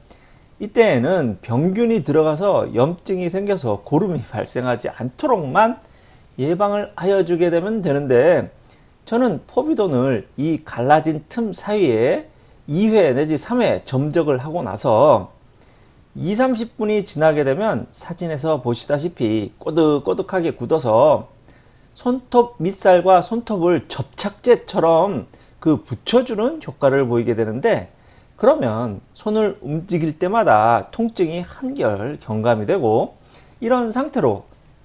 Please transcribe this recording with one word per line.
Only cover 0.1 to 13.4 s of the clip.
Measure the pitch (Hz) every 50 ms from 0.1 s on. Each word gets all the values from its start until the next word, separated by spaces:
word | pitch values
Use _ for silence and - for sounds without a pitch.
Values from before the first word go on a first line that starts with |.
| - _ _ _ _ _ _ _ _ -
이때에는 | 202 208 - 226 226 208 151 120 120 156 190 180 143 113 101 -
병균이 | - - 117 123 156 185 190 220 240 226 226 214 135
들어가서 | - 165 160 156 156 151 151 196 202 175 120 - - -
염증이 | 110 127 156 180 - - - 196 180 180 170
생겨서 | 175 190 202 202 196 170 127 117 104 101 -
고름이 | - 139 156 214 196 170 135 107
발생하지 | - - 107 98 - - 127 123 127 120 117 - -
않도록만 | - - 117 123 - - 302 302 247 196 151 131 131 190 220 233 240 - - - _ _ _ _ - - _ _ _
예방을 | - 131 151 180 175 208 202 202 208 202 - -
하여 | - 165 190 196 196 180
주게 | 165 175 160 180 175
되면 | 165 170 175 208 226 220
되는데, | 175 175 139 143 147 131 127 120 135 170 175 135 110 - - - - - - _ _ _ _ _ _
저는 | - 220 233 254 233 175 131 -
포비돈을 | - - - 277 302 320 220 208 180 139 120 127 135 127 104 - - _
이 | - 139 165 160 151 -
갈라진 | - - 117 120 139 147 156 156 160 151 151 - -
틈 | - 233 233 208 175
사이에 | - - 202 208 214 185 139 113 107 117 139 185 311 311 - _ _ _ _ _ - _
이 | - 147 175 214 220
회 | 220 214 180 143 120
내지 | 135 151 156 156
삼 | 143